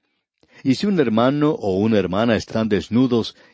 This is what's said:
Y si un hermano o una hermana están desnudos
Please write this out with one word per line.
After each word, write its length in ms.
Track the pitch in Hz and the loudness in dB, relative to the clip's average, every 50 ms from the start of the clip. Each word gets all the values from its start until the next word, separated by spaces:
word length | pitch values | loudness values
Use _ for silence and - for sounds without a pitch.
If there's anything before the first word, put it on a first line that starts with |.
| _ _ _ _ _ _ _ _ _ _ _ - | _ _ _ _ _ _ _ _ _ _ _ -6
Y 140 | - 131 127 | -2 -2 -2
si 100 | - - | 0 0
un 140 | 208 202 170 | 0 2 2
hermano 520 | 139 117 107 113 120 131 143 147 147 151 | 2 2 2 2 2 2 2 0 0 0
o 260 | 156 - - 101 92 | -2 -2 -2 -2 0
una 200 | 95 104 113 113 | 0 2 2 2
hermana 380 | 101 92 87 90 101 113 120 113 | 0 0 0 -2 0 0 2 0
están 320 | 95 - - - 113 110 | 0 -2 -4 -4 -4 -2
desnudos 720 | 110 104 92 87 - 107 120 131 123 120 117 107 - - _ - - | 0 -2 -2 -2 -2 0 0 0 2 0 0 -2 -4 -8 _ -20 -20